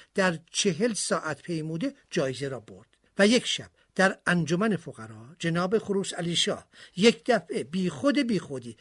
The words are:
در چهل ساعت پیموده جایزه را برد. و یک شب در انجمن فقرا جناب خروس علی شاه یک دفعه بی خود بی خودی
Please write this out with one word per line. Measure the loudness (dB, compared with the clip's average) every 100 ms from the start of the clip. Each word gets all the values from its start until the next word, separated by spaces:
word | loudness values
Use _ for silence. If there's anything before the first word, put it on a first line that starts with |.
| -6
در | 0 0 0 -4
چهل | -2 0 2 0
ساعت | -2 -2 -2 -2 -6
پیموده | -6 -6 -4 -4 -4 -6 _
جایزه | -2 -2 -2 -6
را | -8
برد. | -14 -20 -20 _ _ 2
و | 4
یک | 4 0
شب | -6 -8 _ _
در | 2 2 2 0
انجمن | 0 2 0 0 0
فقرا | -6 -14 -16 -16 -18 -6
جناب | -2 0 0 0
خروس | 0 -2 -4
علی | -4 -2 0
شاه | 0 -2 -10 -20 -10 4
یک | 4 4 2
دفعه | 0 0 -6
بی | -4 -2 -2
خود | 0 0 2
بی | 2 -2
خودی | -4 -10 -12 -16